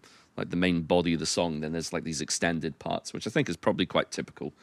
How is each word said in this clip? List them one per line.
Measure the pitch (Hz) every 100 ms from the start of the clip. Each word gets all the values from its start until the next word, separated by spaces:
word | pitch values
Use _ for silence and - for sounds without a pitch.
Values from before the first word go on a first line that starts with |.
| - - - -
like, | 95
the | 87
main | 92 85
body | 78 90 87
of | 80
the | 80
song, | - 87 76
then | 78
there's, | 82 80
like, | 85
these | 78 76
extended | 78 - 85 85 80 -
parts, | - - -
which | - -
I |
think | 160 135
is | 85
probably | - 101 92
quite | 90 -
typical | - - - 71 -